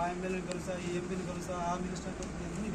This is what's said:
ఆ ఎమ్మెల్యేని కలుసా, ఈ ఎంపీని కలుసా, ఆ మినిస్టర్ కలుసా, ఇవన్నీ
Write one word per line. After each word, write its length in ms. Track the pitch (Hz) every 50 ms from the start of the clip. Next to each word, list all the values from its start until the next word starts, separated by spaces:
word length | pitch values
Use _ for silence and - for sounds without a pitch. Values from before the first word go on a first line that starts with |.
| 170
ఆ 20 | 175 175
ఎమ్మెల్యేని 320 | 180 185 185 185 185 175 - -
కలుసా, 240 | 175 160 185 185 180 175
ఈ 40 | 170 175 175
ఎంపీని 260 | 175 185 190 180 - 170 175
కలుసా, 240 | 175 170 175 180 175 175 170 175
ఆ 20 | 180 185
మినిస్టర్ 300 | 180 180 - - 190 185 -
కలుసా, 180 | - - - - 175
ఇవన్నీ 240 | 170 170 185 208 214 170